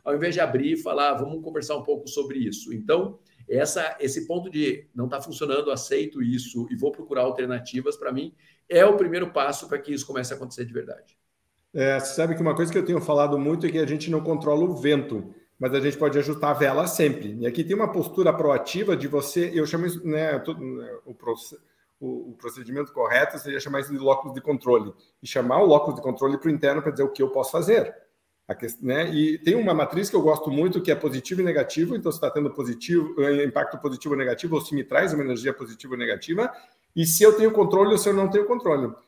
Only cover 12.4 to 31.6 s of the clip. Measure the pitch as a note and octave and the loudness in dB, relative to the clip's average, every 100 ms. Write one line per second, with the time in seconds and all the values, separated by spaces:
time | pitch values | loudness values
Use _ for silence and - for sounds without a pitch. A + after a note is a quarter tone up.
12.4 | E3 D3 E3 F#3 F3 F3 - D3 D3 C#3+ | 0 2 0 0 0 0 2 2 4 2
13.4 | C#3+ E3 E3 D#3+ C#3+ D3+ E3+ D#3 D#3+ D3+ | 0 0 0 0 0 -2 -2 -2 0 -2
14.4 | D3 D3 F3+ D3 C#3+ C#3+ - G#2+ F#2+ - | 2 2 2 2 2 2 0 -6 -8 -16
15.4 | _ - C3 C3+ C#3+ C#3 D3 C#3+ C#3+ D3 | _ -6 -2 0 0 0 2 2 0 0
16.4 | D3 C3+ C#3 C#3 F3 - D3+ A2+ G#2 A2 | 0 2 2 2 0 2 2 2 -6 -6
17.4 | A#2+ E3 E3 G3+ G#3 F3+ - - E3+ D#3 | -4 -2 -2 0 0 0 -2 2 2 4
18.4 | D3+ C3 - F3+ G#3 D3+ C3+ C#3+ C3+ F3 | 2 2 0 -4 0 0 0 -2 -2 -2
19.4 | F3 E3+ D3+ E3+ F3 E3+ F3 D3+ D#3 C3+ | 0 0 0 -2 -4 -4 -4 -2 -2 -2
20.4 | E3+ D#3+ C3 B2+ A#2 - C3 A#2+ A#2+ A2+ | -4 -8 -8 -10 -12 -14 -16 -10 -6 -6
21.4 | - D3 _ _ _ _ C3 B2 B2 A2+ | -8 -20 _ _ _ _ -10 -8 -10 -14
22.4 | A#2+ C3 A#2 C#3 C#3+ C#3 A2+ B2 D3+ C#3+ | -14 -14 -10 -8 -6 -2 2 4 2 -2
23.4 | C#3+ C#3 C#3+ C#3 C#3 C#3 C3+ C3+ D3 B2+ | -8 -6 -4 -6 -4 0 4 4 2 -6
24.4 | D3+ C3+ - A#2+ G2+ - _ _ B2 C3 | -2 0 4 4 4 -10 _ _ -6 -2
25.4 | A#2+ D3 G3 D3 D3 B2+ C3 - C3+ D3 | 2 4 8 6 6 -4 -4 -2 0 0
26.4 | D#3+ D3+ C#3+ D3 D3+ C3+ C#3 C#3 C3 C3+ | 0 0 2 0 -2 -2 -2 0 0 0
27.4 | B2+ E3 E3+ A3+ - - _ _ _ _ | -2 0 4 4 2 -6 _ _ _ _
28.4 | - G#2 A#2 - B2+ C#3 E3+ D#3 D#3 D#3+ | -12 -8 -10 -6 -2 0 0 2 2 2
29.4 | D#3+ A#3 G3+ D#3 C#3+ E3+ G3+ G3 D#3 D3+ | 2 2 4 2 2 0 0 2 4 2
30.4 | D3+ C#3 F3+ F#3 F3+ C#3+ D3+ B2+ - F#3 | 0 0 2 2 0 0 0 -4 -4 -2
31.4 | F3+ D3 | 0 0